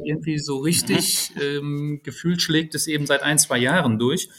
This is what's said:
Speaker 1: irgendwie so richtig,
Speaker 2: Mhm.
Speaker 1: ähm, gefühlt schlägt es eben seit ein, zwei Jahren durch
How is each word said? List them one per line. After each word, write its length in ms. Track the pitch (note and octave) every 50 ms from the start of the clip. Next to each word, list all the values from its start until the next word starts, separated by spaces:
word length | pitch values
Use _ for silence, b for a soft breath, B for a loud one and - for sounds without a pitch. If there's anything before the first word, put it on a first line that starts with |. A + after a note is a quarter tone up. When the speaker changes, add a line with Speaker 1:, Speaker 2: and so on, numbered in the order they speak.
| -
Speaker 1:
irgendwie 360 | D3 D3+ D#3+ D#3+ E3 D#3 D3
so 180 | C#3+ C#3+ C#3 C3+
richtig, 720 | C#3 D#3+ E3+ - - - G3 E3+ D#3 - - - - - -
Speaker 2:
Mhm. 60 | -
Speaker 1:
ähm, 600 | C#3+ C#3+ C#3+ C#3+ C#3+ D3 C#3+ D3 D3 D3 D3 C#3+ -
gefühlt 380 | C#3+ B2 - - E3+ F3 E3+
schlägt 340 | - - D3+ D#3 D#3+ D#3+ -
es 120 | C#3+ - D#3+
eben 180 | D#3 D3 D3
seit 180 | C#3 C#3+ C#3 C#3+
ein, 140 | D3 D#3 C#3+
zwei 200 | - - C3+ B2
Jahren 420 | B2 C3 D#3+ F#3 D#3 B2 A2 G#2+
durch 300 | A#2+ B2+ D3+ F#3+ - B B